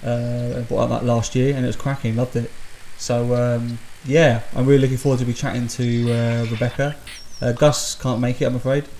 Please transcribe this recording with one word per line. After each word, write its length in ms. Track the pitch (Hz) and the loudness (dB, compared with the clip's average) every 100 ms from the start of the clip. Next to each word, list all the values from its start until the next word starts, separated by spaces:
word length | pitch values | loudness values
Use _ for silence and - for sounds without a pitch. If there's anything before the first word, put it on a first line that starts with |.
Uh, 440 | 120 120 120 120 120 | -2 -2 -2 -2 -4
they 160 | 127 117 | -4 -2
brought 180 | 120 120 | 0 0
out 40 | |
that 160 | 117 123 | 0 2
last 300 | 117 110 127 | 2 2 2
year 200 | 127 135 | 2 2
and 80 | |
it 40 | 127 | 0
was 80 | 113 | -2
cracking, 400 | 139 139 117 113 | -2 -2 -2 0
loved 200 | 127 117 | -2 -2
it. 140 | 117 - - - - - | -4 -8 -10 -10 -10 -10
So, 380 | - 120 120 123 | -2 0 2 2
um, 420 | 120 120 120 117 - - | 2 0 -2 -8 -12 -12
yeah, 380 | 131 143 156 113 - - | 0 6 6 4 0 0
I'm 100 | 131 | 6
really 160 | 139 | 6
looking 160 | 131 127 | 6 2
forward 220 | 143 127 | 2 2
to 60 | 123 | 0
be 100 | 117 | -2
chatting 320 | 139 117 120 | -2 -2 -4
to, 440 | - 120 120 120 | -2 0 2 2
uh, 340 | 117 117 117 117 | 2 2 0 -2
Rebecca. 460 | 113 123 - 143 147 - - - - | 0 -2 0 -2 -4 -12 -16 -14 -4
Uh, 120 | 120 | -2
Gus 420 | 120 147 - - | 4 4 4 -4
can't 260 | - 131 117 | -4 -2 0
make 220 | 123 123 | 0 0
it, 40 | 135 | -2
I'm 100 | 127 | -2
afraid 300 | 123 139 143 - | 0 -2 -2 -14